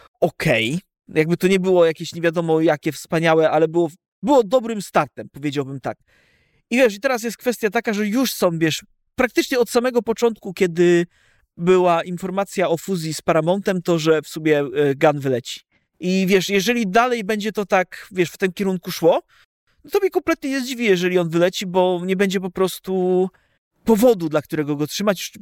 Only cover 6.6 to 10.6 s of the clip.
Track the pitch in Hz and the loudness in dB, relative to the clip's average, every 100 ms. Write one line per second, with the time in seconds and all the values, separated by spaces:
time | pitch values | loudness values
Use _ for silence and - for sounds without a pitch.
6.6 | _ 240 247 202 269 247 233 - 254 226 | _ 2 2 2 -4 -2 -4 -6 -6 -4
7.6 | 214 233 233 208 214 233 247 - 185 165 | -2 -2 -2 -2 -2 0 -2 0 0 2
8.6 | 160 147 - _ _ - 254 - - 254 | 0 -2 -10 _ _ -2 0 0 -2 0
9.6 | 233 247 247 240 226 220 233 214 202 175 | 0 0 0 -2 -2 0 -2 -2 -10 -2